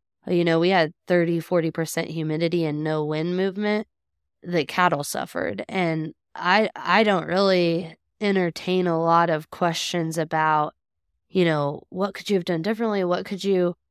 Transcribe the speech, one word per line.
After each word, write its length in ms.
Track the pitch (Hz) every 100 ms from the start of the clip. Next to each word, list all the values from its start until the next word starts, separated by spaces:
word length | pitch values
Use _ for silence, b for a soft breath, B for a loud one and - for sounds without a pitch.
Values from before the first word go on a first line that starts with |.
| _ _ -
You 180 | 175
know, 160 | 170 165
we 80 | 175
had 240 | 190 156 - -
thirty, 340 | 180 170 170
forty 300 | - 180 160
percent 380 | 160 160 - 170
humidity 560 | 165 156 156 165 175
and 200 | 160 151
no 200 | 156 156
wind 320 | 151 156 170 180
movement. 500 | 190 190 208 214 - _ _ _ _ _
The 240 | 170 175 139
cattle 380 | - 180 147
suffered. 600 | 143 - - 175 - - -
And 440 | 190 170 160 156 - _
I, 340 | - 175 202 220 -
I 260 | - 190
don't 240 | 214 185 160
really 680 | 180 196 185 170 165 165 - _ _
entertain 640 | 208 190 175 - - 185 180
a 140 | 165
lot 300 | 165 165 170
of 200 | 156 156
questions 680 | - 175 165 - 175 165 165
about, 560 | 160 160 156 151 151 - _ _ _ _ _
you 140 | 185
know, 380 | 170 156 143 151 -
what 240 | 180 202
could 160 | - -
you 60 | 196
have 80 |
done 180 | 175 165
differently? 420 | 180 220 226 208
What 200 | 180 175
could 200 | 190 190
you 300 | 190 185 175 175 _